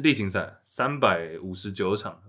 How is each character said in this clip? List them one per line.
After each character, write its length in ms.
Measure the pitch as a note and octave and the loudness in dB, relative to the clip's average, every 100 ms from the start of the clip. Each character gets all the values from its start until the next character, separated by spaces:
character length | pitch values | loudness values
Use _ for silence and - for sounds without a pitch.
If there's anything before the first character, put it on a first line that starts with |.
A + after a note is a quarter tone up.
例 100 | D3+ | 4
行 160 | A2+ G2 | 4 2
赛 300 | F#2+ D2+ - | -2 -4 -10
三 340 | _ - C3 C#3+ | _ -2 -2 2
百 400 | A#2 E2+ E2 E2 | 2 2 -2 -8
五 120 | F#2 | -10
十 180 | F#2 G#2 | -8 -8
九 220 | F#2+ F#2+ | -2 0
场， 260 | G#2 G2 E2 | 0 -4 -12